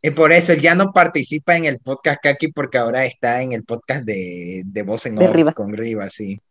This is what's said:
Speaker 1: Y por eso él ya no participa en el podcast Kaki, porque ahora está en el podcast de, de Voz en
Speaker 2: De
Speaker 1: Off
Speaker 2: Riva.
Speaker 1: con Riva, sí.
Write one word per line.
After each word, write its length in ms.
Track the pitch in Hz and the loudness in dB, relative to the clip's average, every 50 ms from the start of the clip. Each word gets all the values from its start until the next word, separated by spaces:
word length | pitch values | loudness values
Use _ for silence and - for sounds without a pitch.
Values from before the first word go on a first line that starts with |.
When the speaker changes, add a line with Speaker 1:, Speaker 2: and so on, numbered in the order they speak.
Speaker 1:
Y 100 | - 156 | -2 -2
por 200 | 143 151 160 151 165 | 2 4 6 6 6
eso 180 | 175 170 175 170 | 6 6 4 2
él 60 | 147 | 4
ya 160 | 143 165 170 | 4 4 4
no 160 | 180 196 190 | 4 2 2
participa 640 | - 185 175 160 - 156 127 - 151 151 _ - 175 | 4 4 4 4 2 -4 -4 -4 -6 -6 _ 0 0
en 80 | 170 165 | 2 2
el 140 | 151 135 117 | -2 -4 -4
podcast 400 | _ 131 135 - _ 156 143 - | _ -8 -8 -4 _ -2 -2 0
Kaki, 280 | - 143 139 - 160 156 | 0 -2 0 0 -4 -6
porque 280 | 156 147 143 127 - | -4 -6 -8 -2 -2
ahora 280 | 127 117 117 117 127 131 | -2 -2 0 0 -2 -2
está 360 | 120 - _ - 120 120 123 | -2 -4 _ -2 -2 -2 -2
en 120 | 131 131 123 | -4 -4 -6
el 100 | 110 110 | -8 -6
podcast 400 | - 120 120 _ - 131 147 123 | -8 -10 -10 _ -8 -8 -6 -6
de, 600 | 107 104 95 92 90 87 87 87 87 92 92 90 | -6 -6 -6 -6 -8 -10 -10 -10 -10 -10 -10 -12
de 180 | 98 98 110 104 | -10 -8 -8 -6
Voz 220 | 95 110 113 - | -6 -6 -6 -6
en 100 | 127 110 | -8 0
Speaker 2:
De 100 | 107 180 | 2 2
Speaker 1:
Off 80 | 185 - | 4 4
Speaker 2:
Riva. 180 | 165 160 151 156 | 4 2 2 0
Speaker 1:
con 180 | - 104 98 104 | -4 -8 -8 -8
Riva, 360 | 104 113 117 110 104 98 95 | -8 -6 -6 -6 -6 -8 -10
sí. 300 | - - 107 95 98 113 _ _ | -10 -10 -10 -10 -10 -12 _ _